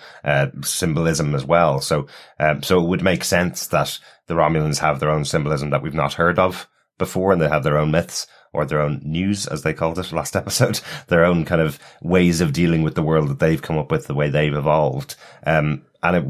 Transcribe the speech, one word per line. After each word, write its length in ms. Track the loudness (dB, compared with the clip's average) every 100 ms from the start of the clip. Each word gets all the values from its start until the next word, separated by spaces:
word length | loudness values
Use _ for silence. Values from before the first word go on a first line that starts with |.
| -12 -8
uh, 220 | -2 0 0 -4
symbolism 720 | -8 -4 -2 0 0 0 -2
as 100 | -2
well. 380 | 2 4 4 2
So, 240 | -2 -2 -4 -12 -16 -2
um, 220 | 0 0
so 180 | 2 2
it 80 | 2
would 140 | 2
make 220 | 0 0
sense 420 | 0 0 0 -4 -4
that 300 | -2 -2 -6 -16 _ -4
the 80 | 2
Romulans 420 | 2 2 0 0
have 220 | 0 0
their 100 | 0
own 160 | 0 0
symbolism 460 | -2 -2 -2 -2
that 100 | -4
we've 140 | -4 -4
not 180 | -4
heard 240 | 0 0 2
of 300 | 0 -2 -14 _ _ -8
before, 340 | -6 -2 0
and 80 | 2
they 80 | 2
have 140 | 0
their 160 | 0 0
own 100 | 2
myths, 380 | 0 -2 -6 -12 _ _
or 120 | -6 -2
their 160 | -2
own 180 | -2 -4
news, 440 | -6 -4 -2 -2 -4
as 160 | -6
they 100 | -4
called 240 | -2 -4 -4
it 140 | -6
last 240 | -6 -4 -4
<laughs> 60 |
episode, 380 | -4 0 0 0 -8 -12 0
their 160 | 4 4
own 200 | 4 2
kind 160 | 2
of 180 | 0 -2 -12 -12
ways 400 | 0 4 4 4
of 100 | 2
dealing 300 | 2 2 2
with 120 | 2 0
the 60 |
world 280 | 0 2 0
that 100 | 2
they've 220 | 2 2
come 160 | -2 -4
up 120 | -2
with, 180 | -4 -2
the 60 |
way 160 | -2 0
they've 240 | 0 0
evolved. 600 | 0 2 2 2 -2 -8 -14 -20 -8 0
Um, 360 | 2 2 -2 -8 _
and 120 | 0 0